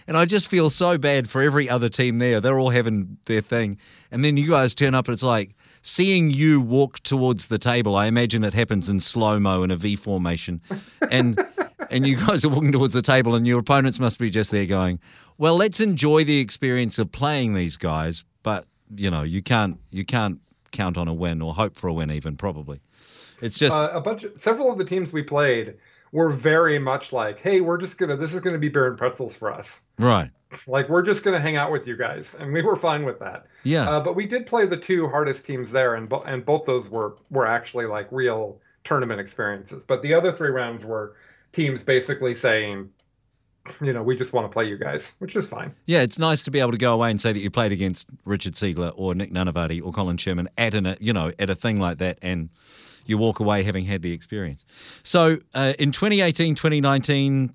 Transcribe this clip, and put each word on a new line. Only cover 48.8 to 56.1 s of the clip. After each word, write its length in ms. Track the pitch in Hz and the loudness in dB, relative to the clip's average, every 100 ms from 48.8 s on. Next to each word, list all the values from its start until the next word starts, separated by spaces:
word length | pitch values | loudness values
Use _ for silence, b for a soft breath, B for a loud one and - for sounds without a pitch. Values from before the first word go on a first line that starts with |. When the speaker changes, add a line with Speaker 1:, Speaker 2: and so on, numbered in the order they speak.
| 85 - | -6 -4
Speaker 1:
or 180 | 95 | -4
Nick 160 | 90 98 | -4 -4
Nanavati 480 | 90 90 82 80 85 | -2 -2 -2 -4 -4
or 120 | 90 | -6
Colin 240 | 87 92 87 | -4 -2 -2
Sherman 320 | 95 87 90 - | -2 -4 -4 -2
at 160 | 113 | -2
an, 220 | 104 92 95 | 0 -2 -2
you 140 | 107 | -2
know, 180 | 104 80 - | -2 -2 -4
at 120 | 98 | -4
a 40 | |
thing 240 | 90 117 104 | -2 -2 0
like 200 | 90 80 | -2 -2
that, 200 | 90 - | -4 -4
and 280 | 92 87 82 B B B B B - | -6 -6 -8 B B B B B -4
you 100 | 107 | 0
walk 220 | 113 104 | 0 0
away 220 | 104 104 | 0 0
having 220 | 98 95 95 | 0 -2 -4
had 160 | 98 | -4
the 100 | 87 | -6
experience. 520 | 85 - 107 87 69 _ B B B | -8 -10 -8 -8 -10 _ B B B
So, 360 | - 175 160 160 - | 0 4 4 2 -4
uh, 180 | 131 135 143 | -2 0 2
in 120 | 147 | 0
twenty 300 | - 208 | 2 2